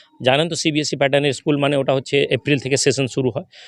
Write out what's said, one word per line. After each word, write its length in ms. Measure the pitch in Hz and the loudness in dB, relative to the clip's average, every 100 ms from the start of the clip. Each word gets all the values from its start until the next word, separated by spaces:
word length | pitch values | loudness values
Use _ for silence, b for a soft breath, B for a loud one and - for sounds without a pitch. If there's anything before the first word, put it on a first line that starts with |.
| b _ | b _
জানেন 260 | 123 139 165 | 2 2 0
তো, 60 | 160 | -2
সিবিএসই 420 | 165 147 143 135 | -2 0 -2 -2
প্যাটার্নের 360 | 139 139 143 | 0 2 0
স্কুল 240 | 131 160 143 | -2 -2 0
মানে 180 | 143 143 | 0 0
ওটা 180 | 135 | 0
হচ্ছে 340 | 135 - 139 143 | -2 0 0 0
এপ্রিল 280 | 131 - 143 | -2 0 -2
থেকে 180 | 131 139 | 0 0
সেশন 300 | 143 127 131 | 2 0 -2
শুরু 220 | - 127 | 0 -2
হয়। 140 | 135 - B | -2 -8 B